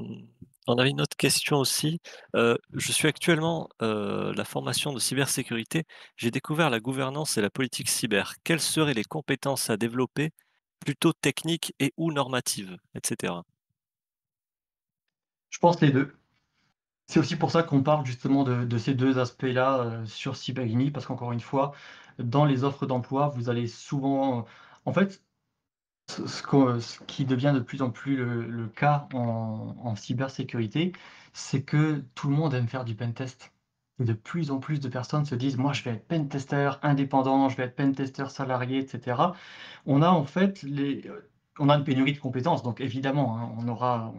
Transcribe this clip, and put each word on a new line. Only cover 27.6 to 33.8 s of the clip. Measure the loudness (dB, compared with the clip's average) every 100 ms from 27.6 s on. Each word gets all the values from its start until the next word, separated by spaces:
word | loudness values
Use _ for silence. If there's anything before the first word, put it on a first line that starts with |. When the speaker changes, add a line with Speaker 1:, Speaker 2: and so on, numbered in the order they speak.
Speaker 2:
plus | 0 -4
en | -4
plus | -4 -4
le, | -2 0 -4 -4
le | -6 -8
cas | 0 2 2 0
en, | -4 -2 -2 -4 -6 -8 -8
en | -6 -8
cybersécurité, | -4 -4 -4 -6 -6 -4 -2 0 -2 -4 -18 -20 -20
c'est | -16 -4 -4
que | 0 2 2 0 -6
tout | -6 0
le | 2
monde | 2
aime | 0 -2
faire | -4
du | -6
pentest. | -4 -6 -4 -8 -10 -20 _ _ _